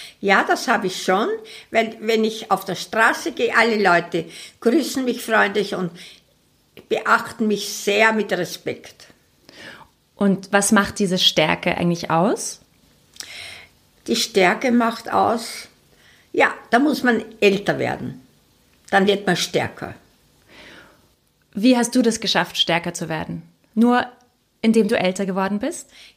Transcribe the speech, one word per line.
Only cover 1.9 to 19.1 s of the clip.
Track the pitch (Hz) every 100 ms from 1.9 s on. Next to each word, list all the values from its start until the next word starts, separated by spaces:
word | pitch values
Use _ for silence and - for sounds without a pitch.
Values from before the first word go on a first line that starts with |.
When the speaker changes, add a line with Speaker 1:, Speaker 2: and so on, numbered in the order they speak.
| -
Speaker 1:
wenn | 214 220
ich | 220 220 -
auf | 185 -
der |
Straße | 170 - 214 233 294 330
gehe, | 247 233 226
alle | 226 208
Leute | 190 175 170 170 160 - - _
grüßen | 226 311 240 269 254
mich | 220
freundlich | - 214 202 202 196 -
und | 175 - - - _ _ _ _ _ - -
beachten | - - 220 - - 220
mich | 202 -
sehr | - - 202 220
mit | 220 202
Respekt. | 180 170 - - - - - - _ _ _ _ - - - - _ _ -
Speaker 2:
Und | 202 190 -
was | 202 202
macht | 208 202 -
diese | 196 180
Stärke | - - 156 170 180 -
eigentlich | 175 170 -
aus? | 165 196 415 - - _ _ _ _ _ - - - - - - _ _ _ -
Speaker 1:
Die | 233
Stärke | - 196 180 208 262
macht | 240 226 - -
aus, | 196 202 233 - - - _ _ _ _ _ _
ja, | - 262 - -
da | 233
muss | 294 247
man | 247 226 - -
älter | 202 190 - 139
werden. | 123 - 123 - - _ _ _ _ _ -
Dann | 196
wird | 196